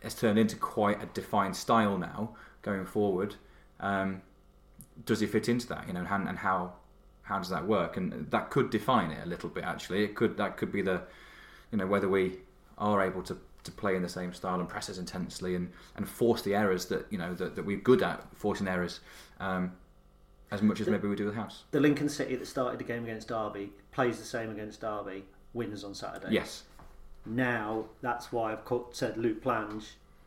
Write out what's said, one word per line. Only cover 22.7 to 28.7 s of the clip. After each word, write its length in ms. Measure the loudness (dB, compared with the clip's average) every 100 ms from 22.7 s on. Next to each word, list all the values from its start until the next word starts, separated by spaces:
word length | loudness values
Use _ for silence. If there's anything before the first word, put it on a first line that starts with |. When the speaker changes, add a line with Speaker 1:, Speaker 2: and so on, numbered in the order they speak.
| -2
Speaker 2:
the 40 |
game 200 | -4 -4
against 240 | -4 -8 -4
Derby 440 | -4 -4 -6 -10 -12 -8
plays 260 | 2 2 2
the 80 | -6
same 240 | -6 -4
against 320 | -6 -10 -6
Derby, 440 | -6 -4 -6 -10 -12 -20 -10
wins 300 | -4 -4 -6
on 100 | -10
Saturday. 400 | -8 -8 -8 0
Speaker 1:
Yes. 300 | 0 0 -12 -16 -20 -20 -20 -18 -14 -4
Speaker 2:
Now, 600 | 0 2 0 0 -2 -4 -6
that's 300 | -4 -4 -2
why 220 | -2 -2
I've 120 | -4
co-, 220 | 0